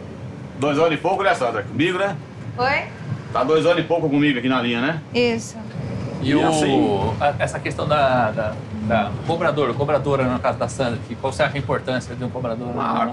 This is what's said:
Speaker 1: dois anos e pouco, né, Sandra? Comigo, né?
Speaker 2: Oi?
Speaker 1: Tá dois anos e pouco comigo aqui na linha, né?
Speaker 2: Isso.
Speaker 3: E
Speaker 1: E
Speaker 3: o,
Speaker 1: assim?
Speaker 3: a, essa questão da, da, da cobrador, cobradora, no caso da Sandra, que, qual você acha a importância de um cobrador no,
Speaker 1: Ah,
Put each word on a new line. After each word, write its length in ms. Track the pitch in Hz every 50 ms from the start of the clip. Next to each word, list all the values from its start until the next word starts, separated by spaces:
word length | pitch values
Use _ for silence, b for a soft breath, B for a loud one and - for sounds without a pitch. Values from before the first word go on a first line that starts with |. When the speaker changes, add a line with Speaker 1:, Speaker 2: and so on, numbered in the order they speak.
| - - - - - - - - - - - -
Speaker 1:
dois 200 | 131 147 143 147
anos 160 | 165 170 151
e 20 |
pouco, 260 | 143 - 175 190 185
né, 120 | 196 190 170
Sandra? 280 | - 127 117 110 104
Comigo, 360 | 95 90 - 120 156 185 180 180
né? 180 | 196 196 160 151 - - - - - - -
Speaker 2:
Oi? 280 | 240 247 269 285 330 320 - - - - - - - - -
Speaker 1:
Tá 120 | - 117 127
dois 220 | 143 156 156 143
anos 140 | 170 175 170
e 20 |
pouco 260 | - - 170 170 156 147
comigo 300 | 139 143 147 147 131 120
aqui 100 | 117 131
na 140 | 131 127
linha, 180 | 120 120 117 117
né? 220 | 127 151 170 156 - -
Speaker 2:
Isso. 420 | - 240 240 240 226 226 - - - - - - - - - - - - - - - -
Speaker 3:
E 80 | - 131
Speaker 1:
E 40 | 143
Speaker 3:
o, 120 | 156 156 160
Speaker 1:
assim? 680 | 160 156 151 143 135 147 113 107 101 - - 117 - -
Speaker 3:
a, 140 | 143 147 143 -
essa 220 | 151 139 - 143
questão 260 | 147 160 - - 160
da, 440 | 147 147 147 139 131 127 123 117 107
da, 240 | 101 113 107 92 90 - - - 104 107 - 110
da 220 | 117 107 101 92 - - -
cobrador, 480 | - 165 165 175 156 147 147 139 120 113
cobradora, 500 | 127 143 151 151 135 127 143 139 131 127
no 140 | 127 127 120
caso 180 | - 127 117 117
da 80 | 123
Sandra, 320 | 117 - - 131 120 117 107 -
que, 80 | - 117
qual 160 | - - 104
você 120 | - -
acha 120 | 147 135 143
a 40 | 143
importância 560 | - - 131 113 - 131 127 123 - - 120
de 80 | 127 127
um 60 | 117
cobrador 380 | - 127 127 117 113 117 123 123
no, 120 | 120 117
Speaker 1:
Ah, 320 | 113 110 113 113 117 117